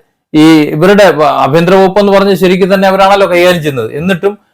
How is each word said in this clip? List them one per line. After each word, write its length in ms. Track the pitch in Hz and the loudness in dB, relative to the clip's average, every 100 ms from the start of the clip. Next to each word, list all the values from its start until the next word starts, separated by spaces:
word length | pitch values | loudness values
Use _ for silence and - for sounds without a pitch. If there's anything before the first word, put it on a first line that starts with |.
| _ _ _ | _ _ _
ഈ 260 | 151 160 160 | 0 4 2
ഇവരുടെ 500 | 147 151 185 208 190 | 0 0 0 2 2
വ-, 120 | 147 | 2
ആഭ്യന്തര 520 | 147 135 135 160 175 | -2 -2 -2 0 2
വകുപ്പ് 260 | 190 190 196 | 2 2 0
എന്ന് 120 | 202 | 0
പറഞ്ഞ് 220 | 196 202 | 0 0
ശരിക്കും 400 | 175 180 185 185 | 0 0 0 0
തന്നെ 140 | 190 190 | 0 0
അവരാണല്ലോ 420 | 190 196 202 185 | 0 2 2 0
കൈകാര്യം 320 | 175 180 175 | 0 0 0
ചെയ്യുന്നത്, 320 | 151 135 113 | -4 -6 -8
എന്നിട്ടും 440 | 135 180 170 196 208 _ | -6 -6 -4 -4 -8 _